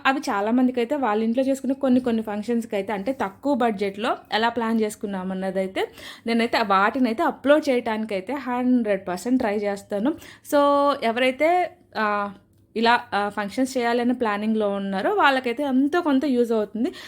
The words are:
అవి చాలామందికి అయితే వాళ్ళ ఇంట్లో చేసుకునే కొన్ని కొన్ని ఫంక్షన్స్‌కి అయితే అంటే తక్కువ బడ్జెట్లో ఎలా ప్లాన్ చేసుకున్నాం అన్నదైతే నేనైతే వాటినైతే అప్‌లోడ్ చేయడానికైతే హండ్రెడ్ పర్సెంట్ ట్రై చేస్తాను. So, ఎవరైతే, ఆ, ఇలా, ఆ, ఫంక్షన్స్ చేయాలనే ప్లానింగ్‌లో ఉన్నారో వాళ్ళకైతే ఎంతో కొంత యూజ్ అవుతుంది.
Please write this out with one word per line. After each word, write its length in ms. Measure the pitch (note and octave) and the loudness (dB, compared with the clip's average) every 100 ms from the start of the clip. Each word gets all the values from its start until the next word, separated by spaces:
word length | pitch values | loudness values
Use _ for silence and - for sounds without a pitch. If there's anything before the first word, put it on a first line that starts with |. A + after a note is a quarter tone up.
| C4+ | 0
అవి 140 | C4+ | 0
చాలామందికి 600 | D4+ G3+ G#3 B3 B3+ B3+ | -2 -2 0 2 2 0
అయితే 160 | A#3 D4 | -2 0
వాళ్ళ 260 | A#3+ G#3 | 0 0
ఇంట్లో 220 | A3+ A#3 C4 | 0 0 0
చేసుకునే 240 | C4+ B3 | -2 -2
కొన్ని 260 | C4+ C4+ B3+ | -2 2 2
కొన్ని 220 | B3+ A3+ | 2 -2
ఫంక్షన్స్‌కి 540 | A3 G#3 G#3 A#3 A3+ G3+ | -2 -6 -2 -4 -2 -4
అయితే 160 | G3 | -4
అంటే 200 | G3+ G3+ | -4 -4
తక్కువ 420 | C4+ G3 - C#4 | -4 -6 -4 -2
బడ్జెట్లో 600 | C4 A#3+ G3 G3+ G3 A#3+ - - | 0 0 0 -4 -4 -4 -4 -4
ఎలా 160 | G#3 A#3 | -2 0
ప్లాన్ 320 | A#3+ A3+ A3+ | 0 0 0
చేసుకున్నాం 520 | G#3+ - G3+ G3 F#3 | 0 -4 -8 -6 -6
అన్నదైతే 560 | F#3 F#3+ F#3 F#3+ A#3+ A4+ - - - A3+ | -4 -4 -4 -4 -4 -6 -8 -20 -12 -2
నేనైతే 320 | A#3 A#3 C4+ | 0 0 0
వాటినైతే 640 | G#3 G3 G#3 C4+ B3 A3+ | 2 4 4 2 0 2
అప్‌లోడ్ 460 | D#4+ - C4 D4+ D4 | -2 0 4 4 4
చేయడానికైతే 640 | B3 A#3 G#3+ A3 G3 F#3+ | 0 0 -4 -4 -6 -4
హండ్రెడ్ 760 | C#4 B3+ B3 B3+ B3+ G#3+ F#3+ F#3+ | -6 -4 -2 2 2 2 -2 -2
పర్సెంట్ 320 | F3+ A#3+ B3+ | -6 0 0
ట్రై 160 | A3+ G#3 | 2 0
చేస్తాను. 520 | G3+ G3 - G3+ B3 E4 - - - | -2 -4 -6 -2 -2 -2 -10 -20 0
So, 80 | D4 C#4+ C#4+ C#4+ C#4 | 2 4 4 2 2
ఎవరైతే, 680 | A3+ A3+ C4 C4 D#4 F4+ F4 - _ G#3 | -2 0 0 2 2 2 0 -6 _ -2
ఆ, 340 | G#3+ G#3 G3+ F#3+ _ _ _ G#3+ | -2 0 -4 -8 _ _ _ 0
ఇలా, 240 | A3+ A#3+ - | 2 2 0
ఆ, 140 | G3 G3+ | -2 -2
ఫంక్షన్స్ 500 | G#3 G3+ C4 C4 B3+ | -4 -6 -2 -2 0
చేయాలనే 360 | A#3 B3 A#3+ | 0 0 0
ప్లానింగ్‌లో 560 | B3 A3 G#3 G#3+ A3 G#3 | 0 -2 0 0 0 0
ఉన్నారో 400 | G3 G3 F#3+ C#4+ | -2 -4 -2 0
వాళ్ళకైతే 480 | G4+ D4 C4 B3 A#3 | 2 4 2 -2 -4
ఎంతో 380 | C#4+ B3+ C#4 F4 | 0 2 2 2
కొంత 240 | E4 C4 | 2 2
యూజ్ 280 | D4 B3 A#3 | 2 2 2
అవుతుంది. 400 | A3+ G#3 G#3+ D4+ - | 0 -2 -2 -4 -4